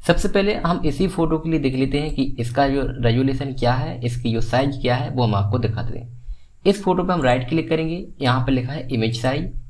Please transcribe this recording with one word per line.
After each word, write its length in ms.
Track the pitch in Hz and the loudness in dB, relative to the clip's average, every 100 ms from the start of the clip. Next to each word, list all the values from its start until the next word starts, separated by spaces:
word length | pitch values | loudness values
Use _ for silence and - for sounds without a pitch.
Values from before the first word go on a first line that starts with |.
| - | 2
सबसे 200 | 175 202 | 2 4
पहले 280 | 196 196 208 | 2 2 0
हम 260 | 165 175 - | 0 0 0
इसी 220 | - 190 | 0 0
फोटो 300 | - 160 160 | 2 0 0
के 120 | 160 | 0
लिए 100 | 160 | 0
देख 160 | 135 127 | 0 0
लेते 240 | 131 139 | 0 0
हैं 160 | 151 151 | -2 -2
कि 200 | 131 - | -2 -2
इसका 280 | 117 - 139 | -2 2 2
जो 140 | 139 127 | 2 -2
रेजोल्यूशन 680 | 123 120 117 131 135 139 | 0 2 4 2 0 -4
क्या 200 | 127 120 | 0 0
है, 320 | 127 123 - 120 | 2 -2 -4 -4
इसकी 260 | 120 120 | -2 -2
जो 100 | 113 | 0
साइज 380 | 110 127 139 117 | 2 2 0 0
क्या 140 | 123 120 | 0 0
है 140 | - | -2
वो 140 | 127 | 0
हम 120 | 120 101 | 2 2
आपको 240 | 98 - | 0 0
दिखाते 400 | - 113 87 - | 0 -2 -2 -4
हैं। 240 | - - - - - - - | -8 -14 -10 -12 -12 -4 0
इस 180 | 202 | 2
फोटो 200 | 185 185 | 2 2
पे 100 | 180 | 2
हम 80 | 175 | 2
राइट 280 | 131 123 127 | 4 2 2
क्लिक 200 | 165 - | -2 0
करेंगे, 380 | 160 160 170 202 - | 0 0 -4 -8 -4
यहाँ 240 | 131 127 127 | 0 2 2
पे 60 | |
लिखा 220 | 131 120 | 0 0
है 140 | 151 120 | -6 -4
इमेज 340 | 127 110 117 | 0 0 0
साइज। 300 | 131 143 175 - - | -2 -2 -4 -6 -8